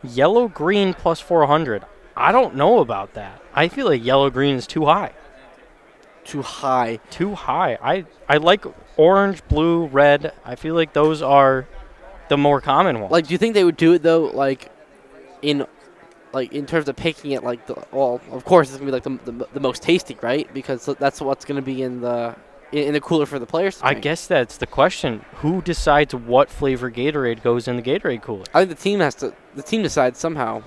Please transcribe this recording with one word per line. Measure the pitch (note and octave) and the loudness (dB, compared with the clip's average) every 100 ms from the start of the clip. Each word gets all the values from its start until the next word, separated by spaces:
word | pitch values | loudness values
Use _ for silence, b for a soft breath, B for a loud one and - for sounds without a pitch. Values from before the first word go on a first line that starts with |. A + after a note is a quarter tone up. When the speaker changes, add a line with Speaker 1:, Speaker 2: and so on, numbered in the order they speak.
Speaker 1:
Yellow | C3 A#2+ D3+ A3+ A#3+ | -6 2 4 4 0
green, | - D#3 G#3 G3 | -2 0 2 0
plus | F3 F3 E3 | 0 -2 -2
four | - E3+ C#3+ | 0 2 4
hundred. | D3+ D3 G2+ - - - - | 4 2 -4 -8 -20 -16 0
I | C3 | 2
don't | A#3 B3 | 4 2
know | C3+ D#3 A#3 | 2 4 4
about | B2+ G2+ G2+ - | 2 -2 -6 -12
that. | G2 - - - | -16 -18 -8 0
I | E3+ | 0
feel | - B3 | 0 0
like | C3+ | 0
yellow | A#2+ C3+ C#3 | 2 2 2
green | B2 C#3+ C3 | 0 0 -2
is | - | -4
too | - D3 | -2 2
high. | F3+ G3 - - - - - - _ _ _ _ _ - | 2 0 -12 -20 -20 -20 -20 -20 _ _ _ _ _ -12
Speaker 2:
Too | D3 | -10
high. | C3 - C#3 B2+ A#2 A2+ - | -10 -6 0 0 0 -6 -12
Speaker 1:
Too | - F#3+ | -6 -4
high. | G3 - C#3+ F3 A2+ | -4 -4 -2 0 -2
I, | B2 F#3 E3 _ - | -2 -4 -4 _ 0
I | D3 | 2
like | D#3+ G3+ - - - - | 4 2 0 -18 -10 4
orange, | D#3+ G3 G3 E3+ - | 6 6 2 -2 -2
blue, | D3+ E3 E3+ D#3+ | 0 2 0 0
red. | C3+ C#3+ D3 D3+ - | 4 6 4 0 -12
I | - B2 | -16 -10
feel | D#3 E3 | -4 -2
like | D#3 | 0
those | D3 D#3 D#3 | 2 2 2
are | C3+ C#3 C3+ C3 B2+ - - - - - - | 4 6 6 4 -4 -18 -20 -20 -20 -20 -2
the | C#3+ | 2
more | C#3+ C#3 | 4 2
common | C#3+ C#3 F#3 A#2+ | 2 2 2 -2
ones. | G2+ | 0
Speaker 2:
Like, | E3 D3 | 0 0
do | |
you | F3 | -2
think | A3+ | 0
they | G#3 | 2
would | F3+ D#3 | 2 4
do | E3 | 2
it, | F3 | 4
though, | D#3+ E3 D#3 | 4 2 0
like, | A#2 C#3 C3+ - - - _ _ - - - | -2 -2 -4 -10 -20 -20 _ _ -20 -20 -8
in, | D3 C#3+ - _ - _ - _ _ | -4 -2 -4 _ -20 _ -20 _ _
like, | C3 B2+ | -8 -6
in | D3 C#3+ | -8 -4
terms | E3 C#3+ | -4 -4
of | B2+ | -4
picking | E3 D#3 D3 | -6 -6 -8
it, | C3+ | -6
like, | B2 B2 - | -6 -8 -10
the, | - - | -14 -8
well, | C3+ C3+ B2 - | -2 -2 -2 -8
of | B2+ - | -14 4
course, | F3+ C3+ | 4 4
it's | C3+ | -4
gonna | C#3 | -6
be, | |
like, | C3 | -6
the, | B2+ B2+ - | -6 -10 -10
the, | A#2+ B2 | -10 -10
the | C#3 | -4
most | C#3 - | -4 -4
tasty, | - F3 - A#2+ | 0 0 -2 -8
right? | A#2 C#3 - | -4 -4 -4
Because | C3+ B2+ B2+ - C3+ | -10 -8 -8 -6 -2
that's | C#3 - | -2 -2
what's | C#3 C3+ - | -6 -6 -6
gonna | C#3+ | -8
be | C3+ C3 | -6 -6
in | B2+ B2 | -6 -6
the, | A#2+ A#2+ A#2 - - - - | -6 -4 -6 -10 -20 -20 -8
in, | D3 D3 | -4 -2
in | |
the | D3 | -4
cooler | - D#3+ C#3+ | -2 -2 0
for | C#3+ | -6
the | A#2+ | -6
players | E3 F#3+ - | -2 -2 -2
to | C#3 | -2
Speaker 1:
I | |
Speaker 2:
drink. | C#3 | -2
Speaker 1:
guess | C#3+ E3 - | -4 -6 0
that's | D#3+ A#2+ - | 0 0 -6
the | B2+ | -8
question. | - D#3+ - C#3+ A2 - - | 2 0 2 -6 -6 -12 -6
Who | D3 F#3 | -4 -4
decides | F3 E3 - D3 D3 | -4 -2 2 2 2
what | C3 A#2 B2 D3 | -4 0 2 2
flavor | - C#3+ B2+ B2 | -2 -4 -2 -6
Gatorade | A#2 C#3 D3 B2 A2+ | -4 -4 -2 -4 -2
goes | A#2+ A#2+ A#2+ | -2 -2 -2
in | B2 | -6
the | |
Gatorade | A#2+ E3+ F3 A#2 | -4 -4 -4 -6
cooler? | - G#2 F#2 | -8 -12 -10
Speaker 2:
I | D#3+ | -8
think | F#3+ | -8
the | D3+ | -6
team | G3 G3+ | -6 -2
has | D3+ - | -4 -4
to, | B2+ - _ C#3 | -12 -12 _ -20
the | |
team | - A3 | -8 -6
decides | F3+ D#3 B2+ B2 | -4 0 -2 -2
somehow. | E3 D#3 A#2 A2 | -8 -6 -6 -8